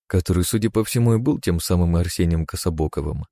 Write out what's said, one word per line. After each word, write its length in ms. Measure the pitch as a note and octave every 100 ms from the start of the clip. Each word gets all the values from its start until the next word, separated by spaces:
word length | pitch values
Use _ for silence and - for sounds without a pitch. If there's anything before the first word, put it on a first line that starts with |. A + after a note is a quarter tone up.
| -
который, 380 | F#2 - F2+
судя 240 | F2 A2+ A2
по 160 | A2
всему, 300 | G#2+ A#2 A#2
и 40 | A2+
был 220 | C3 D#3
тем 200 | - E2+
самым 360 | - F2 F2 E2+
Арсением 480 | E2+ - F2 E2
Кособоковым. 800 | D#2+ - F2+ D#2+ D#2 - D2 - D#2+